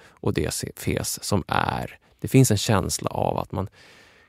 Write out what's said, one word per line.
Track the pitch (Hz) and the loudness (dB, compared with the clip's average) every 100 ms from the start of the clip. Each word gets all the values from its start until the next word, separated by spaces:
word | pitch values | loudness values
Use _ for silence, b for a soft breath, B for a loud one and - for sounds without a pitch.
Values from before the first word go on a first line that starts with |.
| b b | b b
och | 113 | -4
det | - - | -2 -2
se-, | - - - | -4 -8 -8
Fes | - - - - | -4 -4 -4 -8
som | - 101 - | -2 -2 0
är. | - - 62 60 - _ _ | -2 -2 -2 -6 -12 _ _
Det | 113 | 2
finns | 135 131 | 6 6
en | 104 | 4
känsla | - 101 82 - - | 2 2 2 -4 -4
av | - 50 50 | -2 -2 -2
att | - | -4
man | - 98 b b b b b | -6 -8 b b b b b